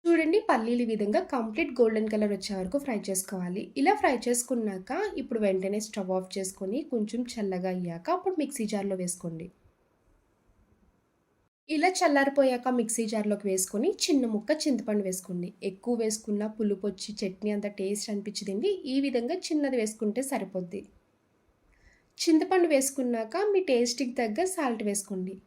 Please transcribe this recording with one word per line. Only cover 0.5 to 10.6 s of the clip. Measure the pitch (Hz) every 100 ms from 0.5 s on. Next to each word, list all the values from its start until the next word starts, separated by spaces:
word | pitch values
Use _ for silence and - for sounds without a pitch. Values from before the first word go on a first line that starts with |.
పల్లీలు | 262 226 240 233
ఈ |
విధంగా | 214 208 285 370
కంప్లీట్ | 262 220 214 311 254
గోల్డెన్ | 226 220 214
కలర్ | 214 208 196
వచ్చే | - 190
వరకు | 185 285 285
ఫ్రై | 208 185
చేసుకోవాలి. | 190 - 185 180 190 - -
ఇలా | 302 403
ఫ్రై | 349 240 240
చేసుకున్నాక | 240 - 247 214 190 190 302 415 320
ఇప్పుడు | - 226 208
వెంటనే | 190 190 208 214
స్టవ్ | 214 185 185
ఆఫ్ | 185 196
చేసుకొని | 190 - 190 247 -
కొంచెం | 240 208 233 247
చల్లగా | 226 202 180 185 185
అయ్యాక | 175 170 277 359
అప్పుడు | 370 359
మిక్సీ | 277 - 214
జార్లో | 208 202 190
వేసుకోండి. | 180 - 170 160 180 _ _ _ _ _ _ _ _ _ _ _